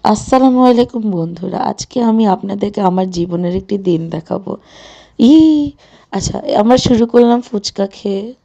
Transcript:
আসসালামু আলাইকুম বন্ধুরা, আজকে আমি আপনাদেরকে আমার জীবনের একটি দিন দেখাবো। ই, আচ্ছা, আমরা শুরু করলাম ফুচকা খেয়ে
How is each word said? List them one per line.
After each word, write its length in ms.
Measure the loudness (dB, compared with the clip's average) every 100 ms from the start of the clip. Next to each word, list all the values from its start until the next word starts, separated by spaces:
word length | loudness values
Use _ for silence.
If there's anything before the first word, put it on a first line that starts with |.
আসসালামু 560 | 0 -2 0 2 4 4
আলাইকুম 460 | 4 4 0 -2 -4
বন্ধুরা, 480 | -4 -6 -8 -8 -6
আজকে 440 | -6 -6 -8 -2
আমি 240 | 0 2 2
আপনাদেরকে 540 | 0 -4 -6 -4 -2
আমার 300 | 0 0 -4
জীবনের 440 | -4 -4 -4 -4 -6
একটি 220 | -6 -4
দিন 320 | -2 -4 -4
দেখাবো। 420 | -10 -8 -8 -8 -14 _ -20 -20 -20 _ 2
ই, 180 | 4 6 6 2 -2 -8 _ _ _
আচ্ছা, 240 | -8 -6 -8 -2 0
আমরা 180 | 4 2
শুরু 300 | 4 2 4
করলাম 340 | 4 4 2
ফুচকা 460 | -2 -8 -8 -6 -8
খেয়ে 480 | -6 -8 -6 -8 -18